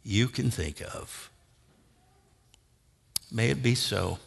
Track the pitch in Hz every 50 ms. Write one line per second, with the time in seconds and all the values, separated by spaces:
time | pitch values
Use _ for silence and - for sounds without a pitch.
0 | _ - 98 104 117 127 - - 131 123 113 - 82 78 - - - - - -
1 | - - - - - - _ _ _ _ _ _ _ _ _ _ _ _ _ _
2 | _ _ _ _ _ _ _ _ _ _ _ _ _ _ _ _ _ _ _ _
3 | _ _ _ - - - - 117 113 120 139 - 123 123 123 127 - - 104 98
4 | 92 92 90 92 -